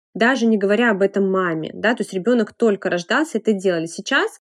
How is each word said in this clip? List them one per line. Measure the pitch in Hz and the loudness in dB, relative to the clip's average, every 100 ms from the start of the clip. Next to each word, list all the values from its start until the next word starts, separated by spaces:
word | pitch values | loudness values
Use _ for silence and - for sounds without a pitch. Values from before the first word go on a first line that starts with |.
| _ 185 | _ 0
даже | 233 262 226 | 2 2 2
не | 214 | 2
говоря | 196 208 240 | 2 2 2
об | 190 | 2
этом | 196 196 196 | 0 2 0
маме, | 190 180 160 156 | 0 0 -2 -6
да, | - 202 | -4 -2
то | 240 | -2
есть | 202 | -4
ребёнок | 190 180 247 214 | -4 0 0 0
только | - 233 196 185 | 0 0 0 -2
рождался, | 175 - 247 311 220 | -4 -2 -2 -2 -2
это | 226 | -2
делали. | 196 190 170 165 | 0 0 0 -2
Сейчас | - - 277 440 - | -8 -2 0 0 -6